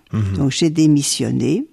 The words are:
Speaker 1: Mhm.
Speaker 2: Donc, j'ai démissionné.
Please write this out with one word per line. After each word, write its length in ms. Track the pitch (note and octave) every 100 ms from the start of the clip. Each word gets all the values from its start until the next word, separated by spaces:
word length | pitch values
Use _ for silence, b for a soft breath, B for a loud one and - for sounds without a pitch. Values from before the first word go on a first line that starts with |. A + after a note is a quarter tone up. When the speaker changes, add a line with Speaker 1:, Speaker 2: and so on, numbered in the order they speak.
| _
Speaker 1:
Mhm. 240 | A2 G2 F#2+
Speaker 2:
Donc, 140 | C#3
j'ai 180 | - E3+
démissionné. 960 | D#3 D#3 D3 C#3+ - A#2 B2+ A#2+ F#3 D#4